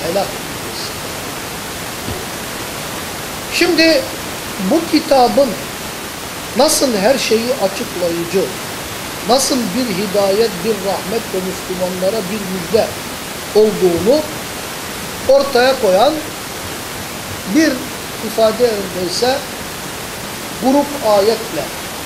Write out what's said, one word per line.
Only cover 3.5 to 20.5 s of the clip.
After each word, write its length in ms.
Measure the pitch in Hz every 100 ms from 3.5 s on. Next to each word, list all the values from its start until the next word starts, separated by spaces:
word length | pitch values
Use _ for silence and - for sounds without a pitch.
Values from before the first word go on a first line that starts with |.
Şimdi 500 | - 349 320 330 294 262 - - - - - 185
bu 200 | 311 330
kitabın 580 | 311 - 269 240 214 269 165 - - - - - - - - - 208
nasıl 400 | 302 311 277 214
her 220 | 202 262
şeyi 340 | - 226 233 262
açıklayıcı, 800 | 196 - 185 175 175 170 165 190 151 - - - - - - - 175
nasıl 280 | 262 - 277
bir 300 | 214 202 247
hidayet, 560 | 180 208 196 196 196 226 180
bir 100 | 196 202 190
rahmet 320 | 175 175 226 -
ve 40 | 190 185
Müslümanlara 720 | 180 - 180 180 185 185 226 180
bir 100 | 208 185
müjde 320 | 185 165 214 185 - - - - - -
olduğunu 680 | 208 214 175 180 170 180 302 - - - - - - - - - - -
ortaya 520 | 277 277 240 254 262
koyan 340 | 208 185 262 311 - - - - - - - - - - - - -
bir 180 | 233 311 254 - - - - 220
ifade 380 | 220 220 208
yerindeyse 720 | 247 208 185 170 180 - 240 285 - - - - - - - - - - -